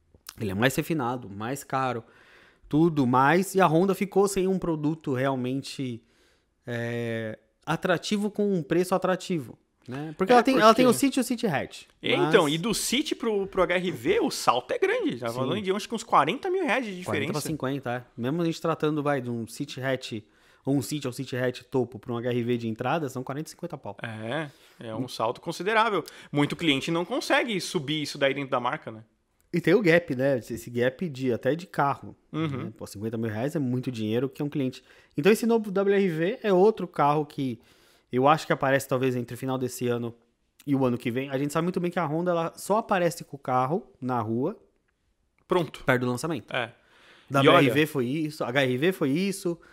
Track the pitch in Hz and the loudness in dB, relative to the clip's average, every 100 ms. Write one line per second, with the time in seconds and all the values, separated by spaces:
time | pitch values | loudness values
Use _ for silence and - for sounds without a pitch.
0 | _ _ - - 107 95 131 165 151 160 | _ _ -18 -8 -6 0 0 0 -4 -2
1 | 117 127 107 98 113 139 - 135 131 117 | -2 -6 -8 -10 -8 -8 -6 -4 -2 -4
2 | - _ - - _ _ - 147 170 147 | -8 _ -20 -20 _ _ -2 2 4 4
3 | 123 127 139 175 185 190 175 160 196 185 | 4 6 6 4 2 2 4 4 2 0
4 | 196 190 196 196 185 190 170 156 147 160 | 0 2 2 2 0 0 -2 -2 -2 -2
5 | - 127 139 131 123 135 - - 131 117 | -2 0 0 0 -2 -4 -6 -8 -8 -8
6 | _ _ _ _ _ _ - 117 117 117 | _ _ _ _ _ _ -8 -6 -4 -4
7 | 117 113 110 - _ _ - 160 185 165 | -4 -4 -6 -10 _ _ -6 -2 0 0
8 | - 208 208 208 208 185 - 170 180 185 | 0 -2 -2 -2 0 0 0 0 2 0
9 | 185 180 - 170 117 - _ _ - 131 | 0 -2 -2 -6 -6 -16 _ _ -12 -10
10 | 156 151 190 247 269 262 220 220 254 - | -8 -2 4 6 6 6 8 8 6 6
11 | 269 269 233 240 214 135 90 - - _ | 2 0 -2 -2 -2 -2 -4 -10 -20 _
12 | - 127 143 165 151 160 214 180 - 247 | -2 2 6 6 6 2 -2 -2 0 -2
13 | 302 - 233 202 196 185 170 180 180 131 | -2 -4 -2 -2 -2 0 2 2 -2 -2
14 | 127 440 277 - - 123 - - 381 494 | 0 0 0 -2 0 0 0 -2 0 0
15 | 339 120 120 120 135 190 190 202 - 226 | -2 -4 -6 -2 -2 -2 -2 -4 -4 -8
16 | - - 139 240 381 370 320 233 226 180 | 2 4 4 0 -2 -2 0 0 -2 -8
17 | 185 160 139 151 - 151 131 139 120 123 | -4 -4 -2 -4 -4 -4 -4 -4 -6 -8
18 | - - 120 170 165 160 165 151 151 151 | -8 -8 -4 -2 -2 -2 -4 0 0 0
19 | 143 143 123 117 110 - 139 - 131 131 | 0 -2 -2 -6 -6 -8 -10 -6 -2 -2
20 | - 110 - _ _ _ - 139 120 151 | -4 -10 -12 _ _ _ -2 0 0 -4
21 | 131 120 127 123 127 - - 131 120 107 | -4 -6 -6 -2 -2 -4 -2 0 0 -4
22 | - 117 123 123 117 120 117 110 123 165 | -8 -4 -2 0 0 0 -2 -4 -2 -2
23 | 139 127 127 139 160 - 170 147 104 98 | -2 -6 -8 -8 -10 -10 -12 -12 -14 -10
24 | 117 110 113 147 147 - - - 117 110 | -10 -8 -6 -6 -6 -12 -20 -18 -10 -8
25 | 127 - 113 127 170 160 180 226 226 190 | -6 -2 -2 -2 -6 -6 0 2 2 0
26 | - - - 143 143 - 165 135 165 170 | -4 -12 -4 0 0 0 0 0 0 -2
27 | 175 262 - 285 240 190 - 180 135 156 | -2 -4 0 0 2 -4 -4 -4 -4 -4
28 | 143 147 139 143 135 131 123 151 - 110 | -4 0 0 0 -2 -2 -2 -4 -10 -16
29 | - _ _ _ _ 170 156 214 185 170 | -18 _ _ _ _ -2 4 4 6 4
30 | 170 127 139 131 - 110 - 120 123 127 | 2 0 0 0 -2 -10 -6 0 0 0
31 | 180 127 131 110 131 160 180 - 139 107 | -8 -4 -2 0 0 -2 -4 0 0 0
32 | 101 - _ 151 160 131 113 110 98 98 | -8 -18 _ -6 -4 -4 -8 -12 -14 -8
33 | 110 113 113 104 135 165 127 127 127 113 | -6 -4 -4 -2 -2 -2 -2 -2 -4 -4
34 | 107 117 131 - 143 151 131 - _ - | 0 0 0 -4 -6 -2 -4 -6 _ -20
35 | _ - 170 220 226 233 214 190 196 202 | _ 0 4 4 4 0 0 0 2 4
36 | 196 160 170 254 214 180 208 220 175 - | 2 0 -2 -2 2 4 4 2 -2 2
37 | 147 151 147 - 131 113 _ _ _ _ | 2 2 -2 -4 -6 -6 _ _ _ _
38 | _ 123 135 156 - 151 135 135 - 131 | _ 4 6 4 2 0 2 2 2 0
39 | 131 127 117 117 131 131 127 - 120 120 | 0 0 -4 -6 -4 -2 -4 -2 -2 -2
40 | 120 - _ _ _ _ - 135 127 120 | -4 -10 _ _ _ _ 0 2 2 2
41 | 123 120 139 135 143 165 175 185 175 180 | -2 -2 -2 -2 -2 0 0 0 -2 -2
42 | 156 160 180 170 165 - - 208 220 196 | -2 -2 0 0 -2 -6 -2 0 2 2
43 | 170 - - 139 - 127 131 185 - - | 2 -2 -12 -10 0 0 2 -2 -6 -8
44 | 127 123 110 117 156 226 _ _ _ _ | -4 -2 -2 -2 -2 -6 _ _ _ _
45 | _ _ _ _ - 180 165 - - 123 | _ _ _ _ -2 0 0 -4 0 0
46 | 123 123 160 139 - 131 113 - _ _ | 0 -2 -4 -6 -6 -6 -6 -10 _ _
47 | _ - - 139 139 175 135 139 151 143 | _ -20 -4 4 6 8 6 4 2 0
48 | 120 156 151 - 120 135 131 127 170 180 | -2 -2 -4 -4 -2 2 2 2 0 2
49 | 147 143 196 190 175 165 - | 0 0 0 -2 -4 -6 -10